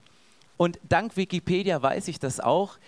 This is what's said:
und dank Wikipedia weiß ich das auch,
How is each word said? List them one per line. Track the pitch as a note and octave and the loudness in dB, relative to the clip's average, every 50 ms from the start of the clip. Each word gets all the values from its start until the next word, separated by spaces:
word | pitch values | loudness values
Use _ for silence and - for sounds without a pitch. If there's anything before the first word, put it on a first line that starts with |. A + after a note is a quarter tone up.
| _ _ _ _ _ _ _ _ _ _ _ | _ _ _ _ _ _ _ _ _ _ _
und | - F3 E3+ E3+ - _ - | 0 0 0 0 -4 _ 0
dank | - E3+ G#3 A#3 - | 0 0 0 0 -2
Wikipedia | F#3+ F#3+ - F#3 E3+ - - F#3 F3+ G3+ F#3+ E3+ C#3 | -4 -4 -2 -2 -6 -2 0 -2 0 2 0 0 2
weiß | B2 C3+ - - G3 - | 2 0 0 0 -4 -6
ich | D3 - | -8 -6
das | - C3 B2+ - | -6 -6 -6 -2
auch, | - A#2+ C#3+ F3+ G3+ G3 - - _ | 2 2 2 2 2 -2 -6 -18 _